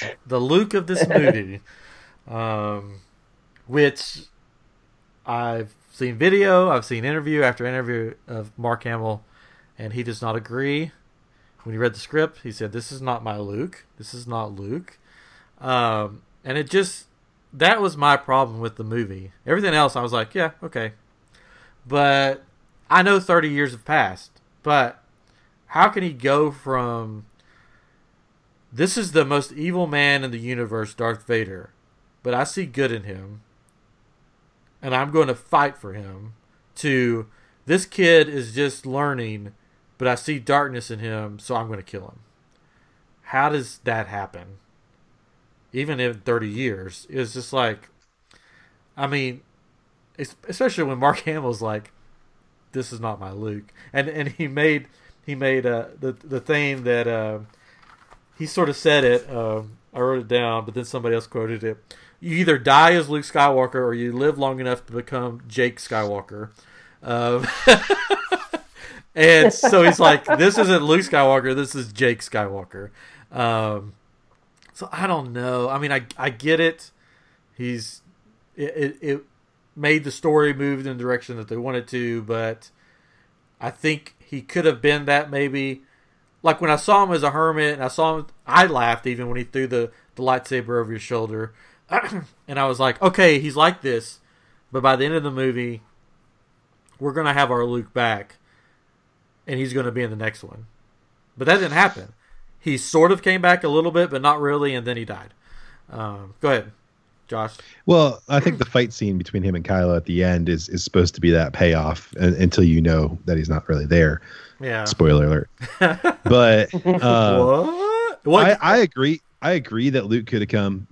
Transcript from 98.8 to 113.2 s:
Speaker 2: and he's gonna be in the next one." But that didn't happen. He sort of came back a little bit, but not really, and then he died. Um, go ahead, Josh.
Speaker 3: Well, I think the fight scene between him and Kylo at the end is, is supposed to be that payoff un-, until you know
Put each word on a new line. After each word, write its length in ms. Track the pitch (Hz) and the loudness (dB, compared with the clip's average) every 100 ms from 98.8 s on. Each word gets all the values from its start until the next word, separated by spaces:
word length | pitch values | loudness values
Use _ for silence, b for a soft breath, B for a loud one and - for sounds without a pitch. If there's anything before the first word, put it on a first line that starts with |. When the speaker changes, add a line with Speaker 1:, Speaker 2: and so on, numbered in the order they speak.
| _ _ _ _ _ _ - | _ _ _ _ _ _ -8
Speaker 2:
and 120 | 131 | -6
he's 140 | 131 | -4
gonna 180 | 131 123 | -4 -4
be 100 | 113 | -4
in 80 | 120 | -6
the 60 | 110 | -6
next 280 | 110 - | -8 -8
one." 220 | - 110 113 _ _ _ _ _ _ - | -14 -20 -20 _ _ _ _ _ _ -2
But 80 | 131 | 2
that 80 | 196 | 4
didn't 120 | 170 | 4
happen. 400 | 156 196 - 95 - _ - - - | 2 2 0 -16 -20 _ -20 -20 -10
He 160 | 160 131 | -4 -4
sort 340 | - 160 170 | 0 4 6
of 100 | 185 | 4
came 180 | 190 185 | 0 2
back 240 | 180 175 | 4 4
a 40 | 160 | 2
little 220 | 151 170 | 0 2
bit, 200 | 165 175 | 2 0
but 100 | 135 | 2
not 180 | 143 147 | 2 2
really, 340 | 143 147 143 | 0 0 0
and 120 | 127 120 | -2 -4
then 100 | 120 | -6
he 60 | 110 | -8
died. 260 | 101 107 _ b b b b - | -12 -16 _ b b b b -16
Um, 440 | 113 107 101 98 - | -12 -10 -10 -16 -4
go 100 | 147 | 0
ahead, 220 | 123 104 - _ _ _ _ - | 0 -2 -16 _ _ _ _ -10
Josh. 280 | 113 110 - b b - | -6 -6 -10 b b 4
Speaker 3:
Well, 360 | 170 147 110 - | 6 6 0 0
I 120 | 143 | 2
think 180 | 170 113 | 2 0
the 60 | - | 0
fight 260 | 127 120 | 0 0
scene 240 | - 104 92 | -2 -2 -2
between 240 | 87 101 | -4 -2
him 120 | 95 | -2
and 100 | 87 | -2
Kylo 320 | 82 95 90 85 | -2 0 2 0
at 80 | |
the 180 | 80 87 | 0 0
end 240 | 90 87 85 | 2 2 0
is, 180 | 80 80 | -2 -4
is 160 | 90 | -8
supposed 300 | - 92 87 | 0 2 2
to 60 | - | 2
be 80 | 87 | 4
that 220 | 82 76 | 4 2
payoff 580 | - 87 80 76 80 - - | 2 4 4 0 -4 -8 0
un-, 140 | 90 | 2
until 300 | 82 90 - | 4 4 6
you 160 | 87 80 | 6 6
know 360 | 82 80 78 85 | 4 4 0 -2